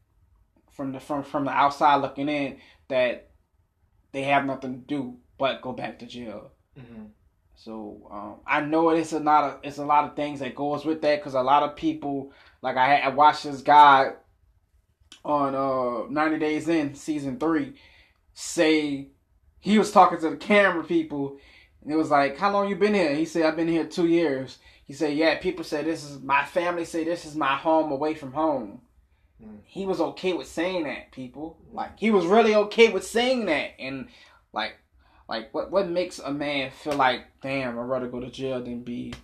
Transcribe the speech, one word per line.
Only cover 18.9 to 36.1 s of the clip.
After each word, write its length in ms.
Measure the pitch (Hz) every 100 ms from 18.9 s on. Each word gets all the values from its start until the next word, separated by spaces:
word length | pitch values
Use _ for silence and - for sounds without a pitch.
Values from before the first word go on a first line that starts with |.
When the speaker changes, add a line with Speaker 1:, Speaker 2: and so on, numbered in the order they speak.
| 139 139 _ _ _ _ _
Speaker 1:
he 200 | 185 214
was 120 | -
talking 280 | 202 175 -
to 100 | 160
the 80 | 139
camera 460 | - 208 196 170
people, 560 | 151 170 151 147 139 - - - _ _
and 100 | 135
it 40 | 156
was 160 | 143
like, 260 | 143 139 139
"How 140 | 202
long 180 | 202 196
you 60 | 190
been 180 | 208
here?" 220 | 202 156 147
He 100 | 165
said, 180 | 170
"I've 120 | 156 160
been 120 | 165
here 180 | 165 156
two 220 | 185 170
years." 520 | 170 156 131 127 - - _ -
He 80 |
said, 240 | 139 151 147
"Yeah, 220 | 160 147
people 240 | 180 165
say 200 | - 151
this 200 | 156 151
is, 180 | 143 139
my 240 | 135 139 139
family 400 | 180 175 175 165
say 180 | 165
this 220 | 160 170 156
is 100 | 151
my 200 | 135 139
home 360 | 160 160 151
away 220 | 135 151
from 200 | 156 131
home." 480 | 147 160 131 104 120 _ _ _ _ _ _
Speaker 2:
Mm. 180 | 110 104 _
Speaker 1:
He 220 | 175 190
was 120 | 165
okay 340 | 143 - 185
with 140 | 160 131
saying 360 | 165 180 180
that, 280 | 143 101 -
people. 460 | 131 123 139 165 - -
Speaker 2:
Mm. 20 | -
Speaker 1:
Like, 220 | 101 -
he 120 | 220
was 160 | 202 170
really 260 | 226 220
okay 380 | 214 202 226 226
with 140 | 185 -
saying 400 | 226 247 254 190
that, 240 | 143 110 -
and, 300 | 131 135 117 - - _ _
like, 220 | 110 110 - _ _ _ _ -
like, 260 | 113 -
what, 180 | 156 -
what 180 | 185 175
makes 300 | 175 175